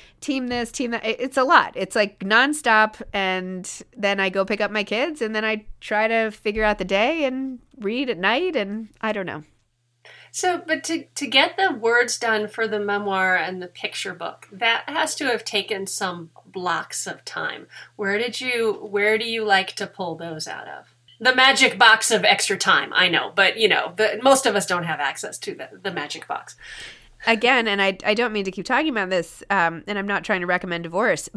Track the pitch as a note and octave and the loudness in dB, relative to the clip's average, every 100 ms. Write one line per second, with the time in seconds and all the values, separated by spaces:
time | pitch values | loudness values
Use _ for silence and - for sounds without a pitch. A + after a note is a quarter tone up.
0 | - _ - C4+ B3 A#3+ A3+ - A#3+ A#3 | -20 _ -4 -4 -2 -4 -4 -4 -4 -4
1 | A3 - C4 C4+ C4 E4+ - - F#3+ A#3 | -2 -2 -2 0 6 6 4 -2 -2 0
2 | G3+ - F#3+ A3 C#4 D4+ A#3+ G#3+ G#3+ - | 0 -2 2 4 4 2 2 4 4 0
3 | - G3+ F#3+ F#3 F#3 F#3 F#3 - - - | -8 -2 -2 -2 -4 -8 -10 -14 -16 -4
4 | G3+ G3 F#3+ F#3+ G3 G#3 G#3 G#3+ G3+ G#3+ | -2 0 0 0 0 0 -2 -2 -2 -2
5 | D#4 D4+ A3 A3 A3 A3 - - - G#3+ | -2 -2 -4 -2 -2 -4 -6 -14 -4 0
6 | A3 A3+ A3 G#3+ A3 G#3+ G#3+ G#3 F#3 G3 | 2 2 0 -4 -4 0 2 0 0 2
7 | A#3+ E4 C4+ C4 C4 B3 _ - G3+ A#3+ | 2 2 0 -2 -6 -10 _ -8 -4 -2
8 | C4 F3 G3 B3 F#4 D4+ G3 G#3+ A3 _ | -2 0 2 2 0 -2 -4 -6 -10 _
9 | A3 G#3+ F3+ A#2 - _ _ _ _ _ | -4 -4 -6 -8 -12 _ _ _ _ _
10 | - - - - F#4 F4 - D#4 - E4 | -20 -20 -14 -4 -2 -2 -2 -4 -2 -6
11 | - - C4 C4 E4+ - F#4+ A#3+ A3+ A#3+ | -6 -8 0 4 4 2 0 0 2 4
12 | A#3+ - A#3 G#3+ G#3+ - A3 G#3 G3+ G3+ | 2 0 0 0 -2 -4 -2 -2 -2 -2
13 | G#3 F#3+ F#3 F3+ E3 F#3 F3+ - G3 - | 0 0 2 2 0 -6 -10 -8 -8 -6
14 | G3 F3 E3+ - - G3 A#3 A#3 - D#4 | -8 -8 -10 -12 -16 -2 0 0 -2 -4
15 | D#4 - C#4 A3 - G#3 G3 G3 G3 - | -2 -2 -2 -2 -2 -4 -4 -6 -6 -4
16 | F#3+ F3 E3 _ - F#3+ F3+ E3 E3 - | -6 -6 -12 _ -16 -6 -2 -2 -4 -8
17 | F#3+ E3 - E3 D#3 - - - - - | -8 -10 -12 -8 -6 -8 -14 -20 -18 -8
18 | G3 G#3 A#3+ A#3 B3+ A#3+ A3+ G3 G#3+ G3+ | -2 -2 -2 -4 -4 0 0 -2 -4 0
19 | G#3 A3 A#3 A3+ G#3+ F#3+ F#3+ - G3+ - | 2 2 0 -2 2 2 2 -6 -10 -8
20 | F3+ D#3+ E3+ D#3 - - - C#2+ - _ | -8 -8 -8 -10 -10 -10 -12 -16 -18 _
21 | _ - A#3 B3+ C4 C4+ B3+ F#3+ A#3 A3 | _ -2 2 6 6 6 4 6 8 8
22 | - A3 - F#3+ - F#3+ G3 D3+ D3 - | 4 2 4 4 2 0 2 2 2 2
23 | F3+ D#3 A#2 - F#3+ A3+ G#3 D#3+ D#3+ - | 4 2 0 2 2 4 2 2 0 0
24 | G#3+ G#3+ C4+ C4 B3+ G3+ - F3+ E3+ D3 | 0 4 6 6 4 0 0 -2 -2 -2
25 | C#3+ - - - - - - F#3 G3 F3 | -4 -4 -10 -10 -10 -10 -12 -10 -8 -6
26 | D3 D#3+ - - - - - - - - | -6 -8 -8 -10 -10 -18 -18 -16 -16 -18
27 | - - - A3+ A#3 B3+ A3+ G3+ G3 F#3+ | -20 -6 0 2 4 4 2 2 2 0
28 | - G#3+ A#3+ G#3+ F#3+ F#3+ F3 B3+ D#4+ A3+ | -4 -2 -2 -2 -4 -6 -2 0 0 -2
29 | F#3 F#3 E3 - - G3 E3 E3 - G#3 | -2 -2 -4 -8 -2 2 2 -2 -6 -6
30 | G3+ G3+ E3+ F#3+ F3 F3+ F#3 E3+ E3+ F3 | -2 -2 0 -2 0 0 0 -6 -4 0
31 | A#3 E3 - | 0 0 -4